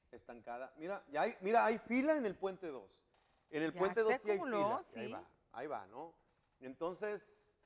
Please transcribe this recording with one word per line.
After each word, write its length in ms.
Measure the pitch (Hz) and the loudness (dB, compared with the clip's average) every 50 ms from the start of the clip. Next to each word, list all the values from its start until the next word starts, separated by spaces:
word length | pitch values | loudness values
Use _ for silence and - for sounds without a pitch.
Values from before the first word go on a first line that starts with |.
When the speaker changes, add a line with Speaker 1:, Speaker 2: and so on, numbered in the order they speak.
| _ _ | _ _
Speaker 1:
estancada. 600 | - 117 - - 120 120 107 120 120 120 131 127 - 151 | -18 -18 -16 -16 -16 -14 -10 -10 -8 -8 -10 -12 -12 -10
Mira, 260 | 156 175 202 - - - | -8 -6 -6 -8 -8 -4
ya 120 | 139 151 | 0 2
hay, 140 | 175 226 233 - | 2 2 0 -2
mira, 200 | 185 196 226 233 214 | 0 6 6 6 6
hay 100 | 214 233 214 | 6 2 0
fila 380 | - - 226 254 262 311 311 | -2 0 2 2 4 4 4
en 80 | 302 247 | 4 2
el 120 | 208 175 | -2 -2
puente 320 | - 190 190 190 - - 165 | -2 -4 -4 -4 -4 -8 -8
dos. 200 | 139 120 98 95 - _ _ _ _ _ _ _ _ _ _ _ | -8 -10 -12 -16 -20 _ _ _ _ _ _ _ _ _ _ _
En 120 | 156 147 | -2 0
el 120 | 160 160 147 | 0 0 2
Speaker 2:
Ya 40 | 175 | 2
Speaker 1:
puente 200 | 185 196 196 226 | 2 2 2 2
Speaker 2:
se 80 | 220 220 | 2 4
Speaker 1:
dos 100 | 240 262 | 2 2
sí 80 | - 208 | 2 0
hay 60 | 208 190 | 0 2
Speaker 2:
acumuló, 440 | 339 269 226 208 202 208 233 311 370 | 2 0 2 2 2 2 2 0 -4
Speaker 1:
fila, 160 | - - 233 | -8 -10 -8
ahí 40 | 220 214 | -8 -6
Speaker 2:
sí. 40 | |
Speaker 1:
va, 120 | 226 185 175 - _ _ _ _ | -8 -8 -12 -14 _ _ _ _
ahí 140 | - 113 135 | -12 -10 -8
va, 200 | 151 135 110 98 92 | -6 -6 -8 -8 -10
¿no? 260 | 107 127 156 170 - _ _ _ _ _ _ _ _ _ | -12 -12 -12 -12 -14 _ _ _ _ _ _ _ _ _
Entonces, 840 | 131 131 135 - 165 175 185 - 208 208 208 190 - - - - - - _ _ _ | -12 -12 -8 -4 -4 -4 -4 -4 -4 -4 -4 -6 -10 -16 -20 -20 -20 -20 _ _ _